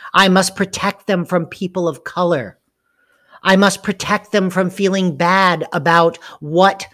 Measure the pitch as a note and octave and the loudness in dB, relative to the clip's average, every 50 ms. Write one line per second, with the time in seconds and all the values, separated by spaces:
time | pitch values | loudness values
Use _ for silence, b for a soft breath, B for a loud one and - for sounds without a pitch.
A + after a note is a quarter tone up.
0 | B B B F3+ G3 F#3+ F3+ F#3+ F#3 - - - G3 F#3+ - - F#3+ G3+ - - | B B B 2 4 4 4 2 2 0 -2 -6 -6 -6 -6 -6 -6 -6 -6 -6
1 | _ - F#3+ F3 D#3+ - F3+ E3+ D#3+ - - - G3 F3+ - F#3 E3+ D#3+ C#3 - | _ -2 -2 -2 -2 -2 -2 -2 -2 -4 -10 -10 -10 -8 -4 -4 -4 -4 -4 -6
2 | - - - F3+ F3+ F3 E3 C3+ A2 F2+ - _ _ _ _ _ b b b b | -10 -8 -4 -2 0 0 0 -2 -4 -8 -14 _ _ _ _ _ b b b b
3 | b b b b b b b b b F#3+ F#3+ G3 G3+ G3 - - - G#3+ G3 - | b b b b b b b b b 2 4 4 4 2 0 -2 -6 -8 -8 -6
4 | - - G#3 G#3 - - - G3+ F#3+ F3+ F3+ F#3 F#3+ F3+ F#3 G3+ G3 F#3 G3 F#3+ | -4 -4 -4 -4 -4 -2 -2 0 0 0 -2 -2 -2 -2 -2 -2 -2 -2 0 0
5 | F#3 F3 C#3+ C3+ E3+ F3 F#3+ G3 F#3+ F3+ E3+ D#3 D#3 - - E3+ C#3 E3+ E3 E3+ | -2 -2 -2 0 0 2 2 4 2 2 0 -2 -4 -6 -4 -2 0 2 4 4
6 | E3+ E3+ E3+ - B B B B D3+ D3 D#3+ F3+ F#3+ G3 F#3+ - - - | 4 2 0 -4 B B B B -8 -2 2 4 4 4 2 0 -8 -18